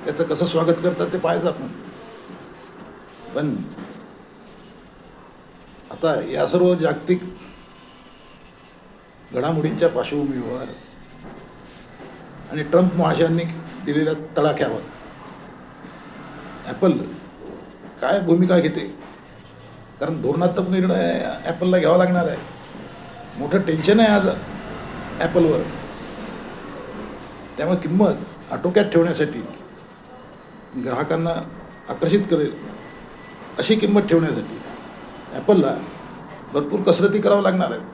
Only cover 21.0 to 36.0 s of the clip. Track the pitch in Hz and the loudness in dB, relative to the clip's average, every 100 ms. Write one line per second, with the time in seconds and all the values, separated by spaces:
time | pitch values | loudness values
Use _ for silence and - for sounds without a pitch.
21 | 170 170 - - - 170 185 180 156 180 | 2 0 -2 -4 -6 0 2 4 6 6
22 | 180 180 165 - - - - - - - | 6 4 0 -4 -8 -16 -16 -16 -14 -16
23 | - - - - 143 185 180 160 156 214 | -16 -16 -14 -8 0 0 2 2 4 6
24 | 220 208 185 - - - - - - - | 8 6 4 -2 -6 -10 -10 -10 -10 -12
25 | - - 165 175 160 147 - - - - | -10 -4 2 4 4 4 -2 -8 -12 -14
26 | - - - - - - - - - - | -14 -12 -12 -12 -12 -14 -14 -14 -12 -12
27 | - - - - - - 156 180 165 185 | -12 -14 -16 -16 -14 -6 0 0 2 4
28 | 196 135 - - - - - 190 202 170 | 4 4 -8 -14 -8 -2 2 4 4 4
29 | 170 151 151 120 - - - - - - | 4 2 -2 -2 -10 -14 -18 -20 -20 -20
30 | - - - - - - - 131 120 123 | -20 -20 -20 -20 -20 -20 -12 -8 -4 -2
31 | 147 165 165 165 - - - - - - | 0 0 0 -2 -6 -14 -16 -18 -12 -2
32 | - 202 190 156 147 - - - - - | 4 4 6 4 4 -2 -12 -12 -14 -16
33 | - - - - - - - 214 202 208 | -16 -18 -18 -18 -10 -4 2 4 6 4
34 | - 165 160 117 104 113 - - - - | 6 4 4 -2 -6 -10 -12 -14 -16 -16
35 | - - - - - 196 139 117 - - | -18 -16 -12 -4 4 6 6 0 -6 -14